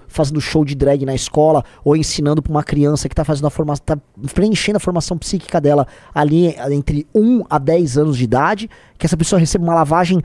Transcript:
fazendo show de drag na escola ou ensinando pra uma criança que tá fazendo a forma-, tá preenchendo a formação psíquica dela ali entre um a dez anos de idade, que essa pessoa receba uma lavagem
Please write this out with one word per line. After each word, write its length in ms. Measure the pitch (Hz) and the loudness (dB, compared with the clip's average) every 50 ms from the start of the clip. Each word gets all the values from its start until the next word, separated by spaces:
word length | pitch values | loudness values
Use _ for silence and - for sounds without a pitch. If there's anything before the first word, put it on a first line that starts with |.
| - | -2
fazendo 340 | - - - 156 139 156 151 | -6 -4 -2 -2 -2 -2 -4
show 240 | 135 - - 156 151 | -4 -2 0 0 0
de 120 | 139 143 | 0 0
drag 280 | 135 139 139 143 139 135 | 0 2 2 2 2 0
na 100 | 131 135 | -2 -4
escola 480 | 127 - - - 151 151 156 156 139 - - - - - | -4 -6 -2 0 2 4 4 4 2 0 -4 -8 -4 0
ou 140 | 143 147 | 0 2
ensinando 440 | 160 156 - - - 147 147 151 156 139 | 2 0 -2 -2 -2 0 0 0 0 -2
pra 80 | - 156 | -2 -2
uma 100 | 147 151 | -2 -2
criança 460 | - 147 147 143 143 151 143 - 131 | -2 0 2 2 2 2 0 -2 -4
que 60 | - | -4
tá 100 | - 156 | -4 -2
fazendo 220 | - 156 139 147 | -2 -2 -2 -2
a 40 | 147 | -2
forma-, 260 | - - 160 147 143 139 | -2 -2 -4 -4 -4 -6
tá 200 | - - 156 147 - _ _ 95 120 139 - | -6 -6 -6 -6 -6 _ _ -12 -12 -6 -2
preenchendo 440 | 190 175 220 214 - - - 208 | 0 0 2 0 0 0 -2 -2
a 40 | 196 | -2
formação 380 | - 185 180 170 - - 180 156 | -2 -2 -2 -2 -2 -4 -6 -6
psíquica 420 | - - - 185 - - - 170 | -6 -6 -6 -6 -4 -2 -2 0
dela 240 | 143 143 147 143 135 - - - - - - | 2 2 2 2 0 -2 -6 -16 -20 -8 -2
ali 400 | 147 151 147 151 165 175 170 156 - 123 139 | 0 0 2 4 4 2 2 0 -2 -4 -4
entre 380 | 143 143 139 - 147 147 156 - - | -4 -2 -2 -2 -4 -4 -4 -2 0
um 300 | 214 214 233 254 233 180 - | 2 2 4 2 0 0 0
a 80 | 151 151 | -2 -2
dez 400 | 135 143 160 175 175 143 120 147 | 0 2 2 2 2 0 0 0
anos 180 | 151 156 143 120 | 0 2 0 0
de 40 | 127 | 0
idade, 480 | 113 117 127 147 170 220 196 226 220 - - - _ - - | 0 0 2 2 0 0 -2 -6 -10 -14 -18 -20 _ -8 -6
que 80 | - | -4
essa 100 | 160 180 | -2 -2
pessoa 240 | 156 165 - 202 180 | -2 0 0 2 2
receba 240 | 165 160 - 185 170 | 2 2 2 0 0
uma 100 | 170 165 | 2 2
lavagem 480 | 165 156 143 160 175 180 170 185 175 - | 2 2 2 2 2 2 2 2 0 -2